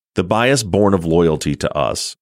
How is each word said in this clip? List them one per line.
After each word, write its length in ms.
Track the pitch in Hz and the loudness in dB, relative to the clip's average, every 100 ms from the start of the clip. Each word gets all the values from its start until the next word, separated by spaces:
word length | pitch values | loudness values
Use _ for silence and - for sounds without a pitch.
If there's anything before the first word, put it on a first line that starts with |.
| _ | _
The 80 | - | -4
bias 400 | 90 110 123 139 | 0 2 2 0
born 320 | 104 95 101 | 0 2 2
of 100 | 95 | 2
loyalty 520 | 82 85 85 76 76 71 | 2 2 2 0 -4 -4
to 200 | - 73 | -4 -2
us 380 | 60 - - - | -4 -4 -10 -8